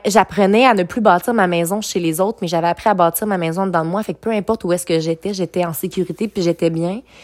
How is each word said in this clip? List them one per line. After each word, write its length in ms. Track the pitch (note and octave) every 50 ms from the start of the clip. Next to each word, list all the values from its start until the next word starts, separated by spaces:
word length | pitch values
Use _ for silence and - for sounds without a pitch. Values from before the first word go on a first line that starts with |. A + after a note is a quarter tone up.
| -
j'apprenais 600 | G#3+ F#3+ A3+ A#3 - - G3+ G3 F#3+ G#3 A3+ C4
à 80 | B3+ A3
ne 100 | G3 F3+
plus 180 | - - B3
bâtir 320 | G#3 G#3 F3 F3+ - B3+ A#3
ma 140 | A3 F#3+
maison 340 | F3 F3 E3+ E3+ E3 G3 G#3+
chez 180 | G#3 - - F#3+
les 200 | E3+ E3 D#3 E3+
autres, 200 | F#3+ G#3+ A3+ -
mais 60 | F#3
j'avais 200 | D#3+ F3 E3 E3
appris 220 | E3+ E3+ - - A3
à 40 | G3+
bâtir 320 | F3+ F3 E3 E3 - A3
ma 120 | G#3+ G3
maison 280 | F3+ E3 E3 D#3+ F#3+ F#3+
dedans 200 | F#3+ F3 E3 D#3+
de 40 | E3
moi. 140 | F3+ G#3+ G#3+
Fait 100 | - E3
que 60 | -
peu 120 | - A3
importe 340 | A3 G#3 F#3 - A3+ - -
où 80 | E3+ F3+
est-ce 120 | F3+ -
que 140 | - E3 D#3+
j'étais, 340 | D#3 E3 E3 E3 - G3 G3+
j'étais 320 | F#3+ F3 D#3+ - F3+ F3
en 80 | E3+ D#3+
sécurité, 540 | - - E3+ - F#3+ F3 - D#3+ - A3
puis 160 | G#3 - G3+ E3+
j'étais 260 | E3+ E3 - E3+ E3
bien. 320 | D#3+ E3 E3+ F3 G3 B3 - _ - -